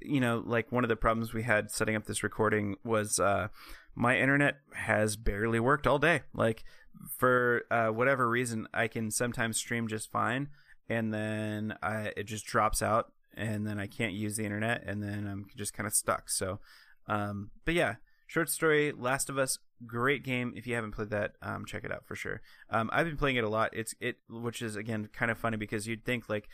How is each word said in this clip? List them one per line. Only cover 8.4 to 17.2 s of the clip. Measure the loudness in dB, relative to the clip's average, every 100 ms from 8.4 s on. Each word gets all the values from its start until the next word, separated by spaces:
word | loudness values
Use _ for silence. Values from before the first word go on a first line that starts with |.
| 0 -2 -4
I | -2 -2
can | -2 -2
sometimes | 0 -2 0 -2 -2
stream | -2 -2 -2
just | -4 -4
fine, | -2 0 0 -4 -10 -20 -14 -4
and | -2 0
then | -2 -2 -2 -2 -2 -4 -4
I, | -4 -4 -4 -6
it |
just | -6 -8
drops | -2 2 2 2
out, | 2 2 0 _ _ -8
and | -4 -2
then | -2 -4
I | -6
can't | -4 -4
use | -2 -4 -2
the |
internet, | -4 -2 -2 -2
and | -4 -6
then | -4 -4 -6
I'm | -6 -10 -10
just | -8 -6
kinda | -2
stuck. | 0 0 -2 -2
So, | -2 -2 -4 -10 -20 -20 -12 -4
um, | -2